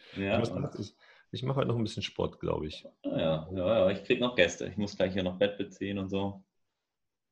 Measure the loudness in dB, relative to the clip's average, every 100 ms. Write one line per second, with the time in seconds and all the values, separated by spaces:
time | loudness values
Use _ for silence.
0 | -10 -4 0 2 0 -2 -4 -6 -10 -14
1 | -20 -20 _ -6 -2 0 2 0 -2 -4
2 | -6 -4 -4 -4 -4 -2 -4 -8 -16 _
3 | -4 0 0 0 -2 -2 2 4 4 2
4 | 0 2 2 4 4 2 -6 -4 -4 0
5 | 0 2 -2 2 2 2 -8 -6 -4 -4
6 | -2 -2 -2 -4 -14 _ _ _ _ _
7 | _ _ _